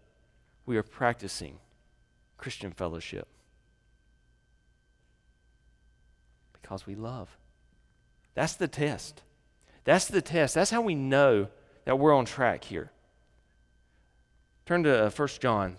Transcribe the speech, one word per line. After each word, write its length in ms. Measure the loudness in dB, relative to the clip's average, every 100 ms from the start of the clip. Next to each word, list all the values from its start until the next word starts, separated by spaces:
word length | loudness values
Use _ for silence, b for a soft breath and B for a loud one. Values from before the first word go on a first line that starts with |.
| _ _ _ _ _ _
we 140 | -4 -4
are 60 |
practicing 720 | -4 -2 -2 -2 -8 -12 -14 -18 _ _ _ _ _ _ _ -16
Christian 340 | -14 -10 -12
fellowship? 540 | -6 -6 -6 -10 -12 -14 _ _ _ _ _ _ _ _ _ _ _ _ _ _ _ _ _ _ _ _ _ _ _ _ _ _ _ _ _ _ _ _
Because 340 | _ -14 -12 -12
we 80 |
love. 420 | -12 -10 -12 -14 -20 _ _ _ _ _ _ _ _ _
That's 200 | -4 -4
the 140 | -2 -4
test. 540 | -2 -4 -4 -10 -20 -20 _ _ _ b b
That's 240 | 2 2 2
the 160 | -2
test. 320 | 0 0 2
That's 160 | 2 2
how 120 | 0
we 120 | 0
know 540 | -2 2 4 6 4 0 b b b
that 140 | -2 2
we're 160 | 4
on 100 | 4
track 380 | 2 0 -2 -2
here. 300 | -6 -10 -10 _ _ _ _ _ _ _ _ _ _ _ _ _ _ _ _ _
Turn 200 | -2 2
to, 220 | 4 4 2
uh, 40 |
First 300 | 0 -4 -2
John 340 | 0 0 -2